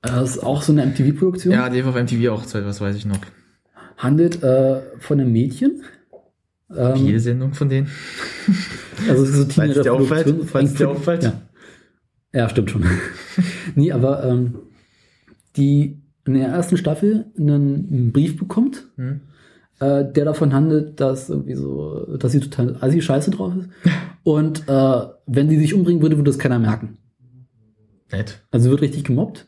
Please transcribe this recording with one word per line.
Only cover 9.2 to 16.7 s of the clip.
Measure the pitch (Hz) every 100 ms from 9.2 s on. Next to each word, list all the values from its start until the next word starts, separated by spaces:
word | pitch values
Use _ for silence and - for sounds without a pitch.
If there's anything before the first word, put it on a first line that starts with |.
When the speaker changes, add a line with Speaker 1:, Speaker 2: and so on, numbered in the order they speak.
Speaker 1:
es | 135
ist | 143
so |
Speaker 2:
Falls | 139 - 151
es | 139
dir |
Speaker 1:
Teenager-Produktion. | 120 127 135 156 143 160
Speaker 2:
auffällt, | -
falls | 135 143
es | -
dir | 143
auffällt. | - - 170
Speaker 1:
Ja. | 117 - - _ - - _ _ _ _ _
Ja, | 131 113
stimmt | 123 98
schon. | 104 87 90 - - -
<laughs> | - 180 - 175 147
Nee, | 156
aber, | 123 127 139
ähm, | 127 123 123 123 - _ _ _ _ _ _ _ _ -
die | 143 143 143 - _ _ -
in |
der | 131 131
ersten | 165 175